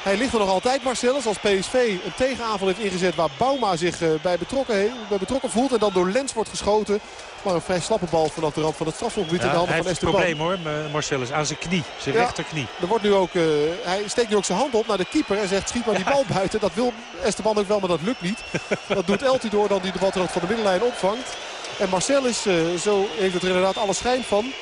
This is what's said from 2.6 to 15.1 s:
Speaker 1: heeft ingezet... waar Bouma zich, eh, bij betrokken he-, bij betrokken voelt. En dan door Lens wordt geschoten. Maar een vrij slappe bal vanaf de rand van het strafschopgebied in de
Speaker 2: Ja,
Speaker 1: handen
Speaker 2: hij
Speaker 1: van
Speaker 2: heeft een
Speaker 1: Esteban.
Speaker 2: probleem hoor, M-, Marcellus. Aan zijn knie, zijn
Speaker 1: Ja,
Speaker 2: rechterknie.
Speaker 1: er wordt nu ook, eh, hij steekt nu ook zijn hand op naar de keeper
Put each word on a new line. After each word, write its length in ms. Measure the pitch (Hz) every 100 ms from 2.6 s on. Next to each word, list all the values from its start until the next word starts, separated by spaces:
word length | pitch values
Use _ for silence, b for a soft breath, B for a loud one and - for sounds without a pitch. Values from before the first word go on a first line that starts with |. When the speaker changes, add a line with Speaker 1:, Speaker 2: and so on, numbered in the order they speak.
| 190
Speaker 1:
heeft 120 | 190
ingezet... 360 | 208 185 180 160
waar 140 | 160 139
Bouma 380 | 247 277 220 170
zich, 260 | 175 -
eh, 60 | 165 156
bij 160 | 180 175
betrokken 380 | 175 254 254 208
he-, 160 | 208 247 214
bij 80 | 202
betrokken 320 | 190 262 247
voelt. 220 | 202 262
En 60 | 247
dan 140 | 208
door 160 | 185 180
Lens 240 | 214 277
wordt 160 | 226 202
geschoten. 500 | - - 214 202 202 - B B -
Maar 120 | -
een 80 | 175
vrij 180 | - 180
slappe 260 | - 220 175
bal 200 | 160 156
vanaf 240 | - 160
de 80 | 143
rand 140 | 156 151
van 100 | 160
het 100 | 156
strafschopgebied 460 | - - 165 175
in 60 | 120
de 40 |
Speaker 2:
Ja, 40 | 151
Speaker 1:
handen 160 | 175 165
Speaker 2:
hij 80 |
Speaker 1:
van 80 | 175
Speaker 2:
heeft 100 | 170
een 60 | 175
Speaker 1:
Esteban. 280 | 196 180 156
Speaker 2:
probleem 260 | 160 185 160
hoor, 140 | 151 151
M-, 40 |
Marcellus. 400 | 147 143 139 120
Aan 140 | 151 147
zijn 140 | 151
knie, 240 | 165 180 135 -
zijn 180 | - 220
Speaker 1:
Ja, 60 |
Speaker 2:
rechterknie. 460 | 240 - 160 156 123 -
Speaker 1:
er 60 | 175
wordt 160 | 226
nu 100 | 208
ook, 200 | 196 180
eh, 80 | 180 160 151 151 180
hij 200 | 180 185 208
steekt 220 | - 240
nu 60 | 208
ook 100 | 180
zijn 120 | 185
hand 160 | 285
op 140 | 226 220
naar 100 | 196
de 80 |
keeper 320 | 180